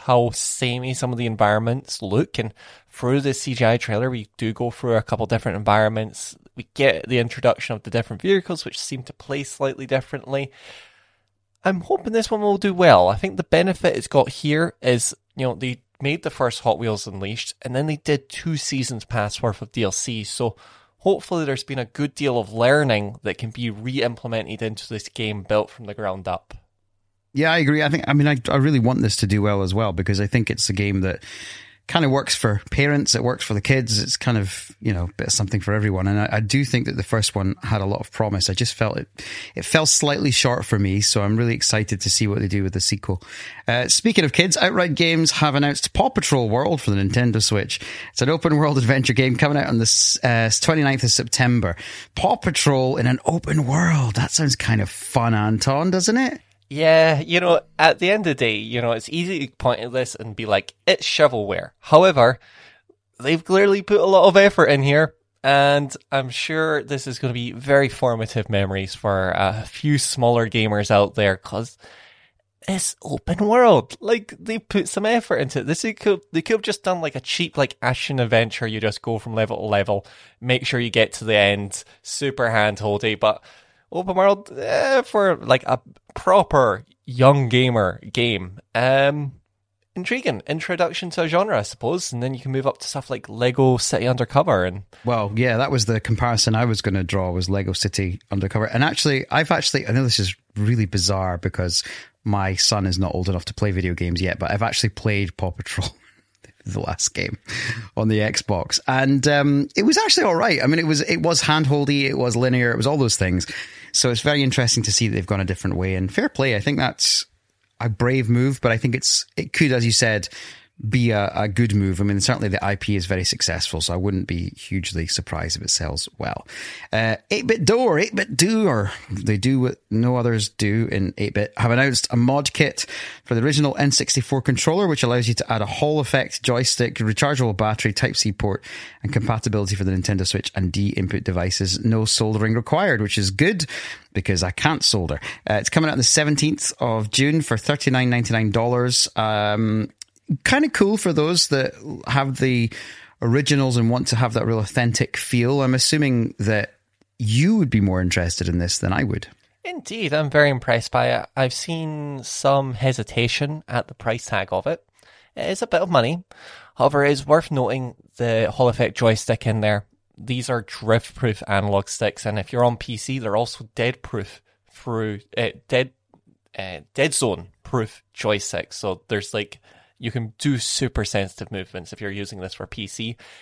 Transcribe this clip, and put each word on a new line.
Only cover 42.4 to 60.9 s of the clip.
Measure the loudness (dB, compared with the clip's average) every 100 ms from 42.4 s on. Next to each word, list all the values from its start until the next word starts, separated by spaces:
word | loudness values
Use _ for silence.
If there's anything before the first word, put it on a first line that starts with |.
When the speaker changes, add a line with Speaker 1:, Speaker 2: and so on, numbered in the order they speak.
Speaker 2:
they | 0
do | 0
with | 0
the | -2
sequel. | -2 -4 -4 -6 -8 -16 -16 -10 -2
Uh, | 0 2
speaking | 2 2 4 2
of |
kids, | 4 4 4
Outright | 2 2 0 2
Games | 2 4 2
have | 2 2
announced | 2 0 -2 -4
Paw | 0 2
Patrol | 2 2 2 2
World | 2 2 0
for | 0
the | 2
Nintendo | 2 4 2 2
Switch. | 2 0 -2 -8 -10 -14 -8
It's | -2
an | 0
open | 2 2 4
world | 4 2
adventure | 4 2 2
game | 2 2 4
coming | 2 2
out | 0
on | 2
the |
s-, | 2 2 2 2
uh, | 2 2 2 2
twenty-ninth | 2 2 2 2
of | 2
September. | 0 0 0 2 2 0 -4 -10 -16 -12
Paw | -2 0 0
Patrol | -2 0 2 4 2 2
in | 2
an | 2
open | 0 -2 0 0 2
world. | 2 4 2 2 0
That | 0
sounds | 0 0 0
kind | 0 0
of | 0
fun, | -8 -2 0 2
Anton, | 2 2 0 0 0 0
doesn't | 0 2 2
it? | 0 -4 _ _ -10
Speaker 1:
Yeah, | 0 6 6 6 4
you | 2 0
know, | 4 2 2 2
at | 4 4
the | 2
end | 2 0
of | 0
the |
day, | 0 -2
you | -4 -4
know, | -2
it's | -2 -4
easy | -6 -4 -4 -8
to | -2
point | -2 -2
at | -4
this | -4 -4
and | -8 -12 -6
be |
like, | 0 0 0 -4
"It's | 0